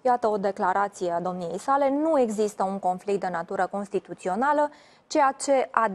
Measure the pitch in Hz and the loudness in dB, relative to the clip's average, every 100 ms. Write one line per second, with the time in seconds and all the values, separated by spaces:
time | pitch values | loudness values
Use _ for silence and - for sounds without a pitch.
0 | 254 240 220 208 196 196 185 190 202 - | 0 2 0 0 -2 0 0 2 0 -2
1 | 175 170 180 180 170 180 - 277 269 285 | -2 -2 -2 -4 -6 -6 0 2 2 2
2 | 320 302 233 208 208 - 190 196 180 185 | 2 2 2 0 -2 -2 -4 -2 -2 -2
3 | 208 196 190 175 - 196 180 202 202 190 | -2 -2 -2 -6 -4 -2 -2 -4 -4 -6
4 | - 175 185 196 277 294 294 - - _ | -6 -8 -4 0 2 2 0 -4 -20 _
5 | _ 311 269 269 - 269 - - 220 | _ 2 2 0 0 2 2 0 0